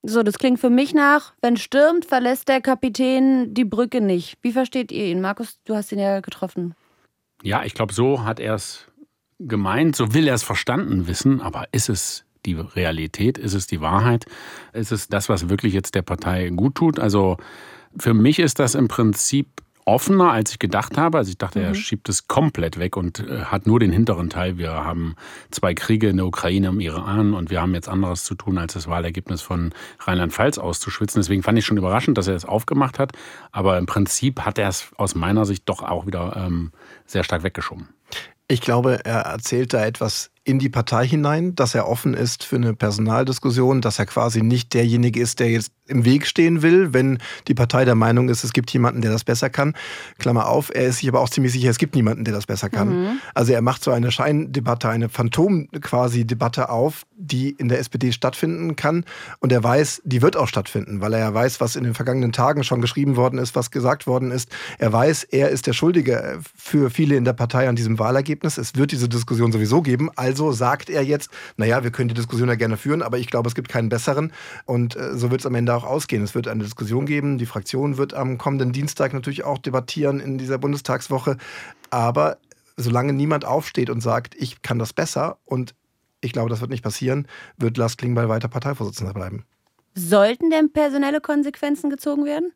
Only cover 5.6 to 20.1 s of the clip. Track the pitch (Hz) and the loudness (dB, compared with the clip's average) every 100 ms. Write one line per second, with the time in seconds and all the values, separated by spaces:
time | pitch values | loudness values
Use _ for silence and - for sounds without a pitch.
5.6 | - 214 202 202 196 196 185 - 185 - | -6 -6 -4 -2 0 -2 -4 -10 -8 -6
6.6 | 175 165 _ _ _ _ _ _ 98 113 | -6 -8 _ _ _ _ _ _ -4 -2
7.6 | 117 - 110 107 127 139 110 113 113 107 | -4 -4 -4 2 2 2 -2 -4 -4 -4
8.6 | - - - _ 302 _ _ _ 160 107 | -6 -16 -20 _ -20 _ _ _ -4 -2
9.6 | 95 110 160 143 117 117 151 120 - - | 0 2 2 2 2 2 2 0 -2 -4
10.6 | - 120 - 95 87 90 135 135 - - | -2 -2 -2 -2 -2 0 0 0 -4 -10
11.6 | - 113 - 101 - - _ _ - 82 | -4 -4 -2 -4 -4 -10 _ _ -6 -6
12.6 | 82 - 87 80 80 - 110 139 113 98 | -6 -4 -2 -2 -6 0 0 0 -2 -4
13.6 | - 85 78 95 117 117 - - - - | -2 -4 0 2 4 2 -2 -18 -18 -18
14.6 | - 113 107 107 - 101 - 98 85 98 | -12 -8 -4 -4 -2 -4 0 -2 0 0
15.6 | 113 95 - 98 90 87 - 90 90 87 | 0 0 -2 -4 -4 -4 -2 -2 -2 0
16.6 | 120 - 165 147 110 101 98 90 - - | 0 2 0 2 2 4 2 0 -8 -20
17.6 | - - - - - 110 117 151 160 - | -20 -20 -18 -4 2 6 6 6 2 2
18.6 | 131 143 120 - 113 98 - 139 139 - | 0 2 0 4 2 2 0 0 -2 -10
19.6 | _ _ - 208 - | _ _ 2 2 4